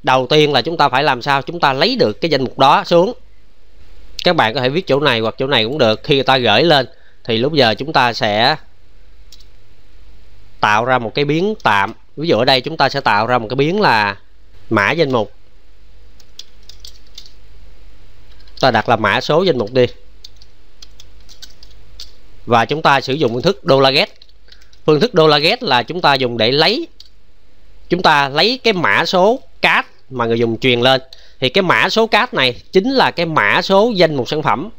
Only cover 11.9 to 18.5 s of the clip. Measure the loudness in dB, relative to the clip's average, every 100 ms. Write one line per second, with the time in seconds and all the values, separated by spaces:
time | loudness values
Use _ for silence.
11.9 | -4 -16 -6 0 2 4 2 0 0 0
12.9 | 2 2 2 2 0 0 0 0 2 4
13.9 | 4 2 -2 -14 -18 -16 -14 -2 2 2
14.9 | 2 0 0 -2 -8 -16 -16 -16 -16 -14
15.9 | -14 -14 -14 -14 -12 -12 -12 -12 -12 -12
16.9 | -12 -12 -12 -12 -12 -12 -12 -12 -12 -12
17.9 | -12 -12 -14 -12 -12 -12